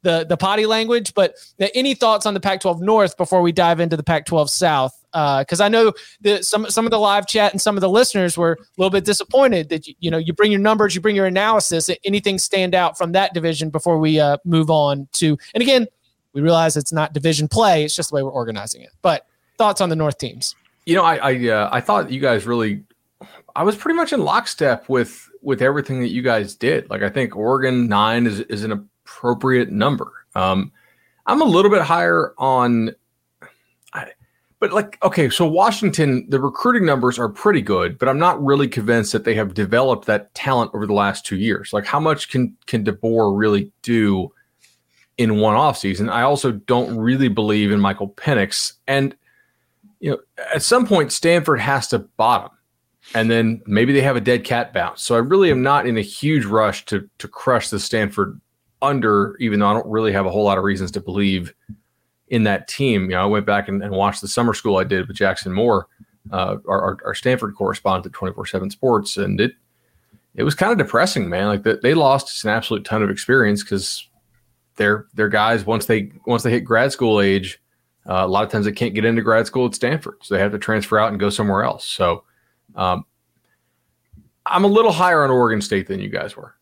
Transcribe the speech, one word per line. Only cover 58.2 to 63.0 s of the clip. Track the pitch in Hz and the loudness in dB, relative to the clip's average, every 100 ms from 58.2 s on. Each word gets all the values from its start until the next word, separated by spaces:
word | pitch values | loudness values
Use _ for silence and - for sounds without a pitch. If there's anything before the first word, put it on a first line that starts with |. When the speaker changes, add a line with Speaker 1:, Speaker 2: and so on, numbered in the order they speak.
| 98 - _ _ _ _ | -4 -6 _ _ _ _
Speaker 2:
under, | 139 139 113 101 101 - | -2 0 2 2 0 -2
even | 117 104 | -2 2
though | 101 | 2
I | |
don't | 107 - | 0 -2
really | 110 110 | -2 0
have | 98 95 | 0 0
a | |
whole | 98 | 0
lot | 104 95 | 2 2
of | |
reasons | 101 92 92 | 0 -2 -4
to | 101 | -8
believe | 95 95 98 95 90 _ - - _ _ _ _ _ | -6 -2 0 0 -6 _ -20 -20 _ _ _ _ _
in | 117 107 | 0 2
that | 98 - | 0 -4
team. | - 139 104 | -4 0 0